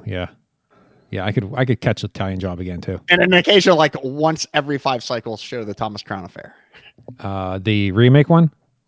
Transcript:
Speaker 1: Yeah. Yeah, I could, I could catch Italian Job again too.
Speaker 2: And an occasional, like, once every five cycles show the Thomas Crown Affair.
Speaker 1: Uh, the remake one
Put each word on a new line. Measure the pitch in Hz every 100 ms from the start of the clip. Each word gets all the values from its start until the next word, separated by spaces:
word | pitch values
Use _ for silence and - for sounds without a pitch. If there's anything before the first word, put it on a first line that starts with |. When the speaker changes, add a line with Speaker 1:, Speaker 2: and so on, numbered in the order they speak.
| 110
Speaker 1:
Yeah. | 92 87 _ _ _ _ _ _ _ -
Yeah, | 98 95
I |
could, | - 101 131
I | 127
could | 117
catch | 120 107
Italian | 101 - 95 92
Job | 92 87
again | 90 87
too. | 92 92 -
Speaker 2:
And | 175
an | 180
occasional, | 180 180 202 190 160
like, | 151 139
once | 135 143 156 160 -
every | 151 143 139
five | 139 123
cycles | - 120 117 107
show | - 123
the | 107
Thomas | 98 110 104
Crown | - 104 87
Affair. | - - _ _ - - _ - -
Speaker 1:
Uh, | 101 98 92 95
the | 101 104 101
remake | 95 123 143 143
one | 165 165 _ _ _